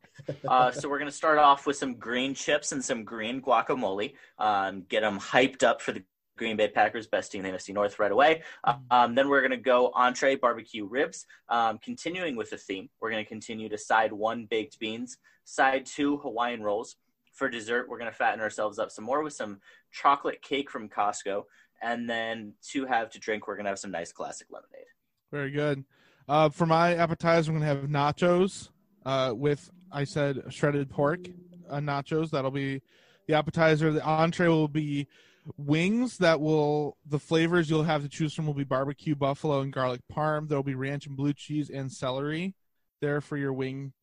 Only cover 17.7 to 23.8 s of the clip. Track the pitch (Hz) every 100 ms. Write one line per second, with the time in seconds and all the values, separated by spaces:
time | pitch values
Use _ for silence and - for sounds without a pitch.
17.7 | 120 120 117 113 - 117 107 107 - 107
18.7 | 104 101 - 110 147 151 - 107 98 -
19.7 | _ _ - - 165 160 - - 139 139
20.7 | 123 107 117 104 - 98 101 - _ _
21.7 | _ 113 120 117 117 113 113 104 - -
22.7 | 139 131 117 110 101 - 107 107 98 101
23.7 | 98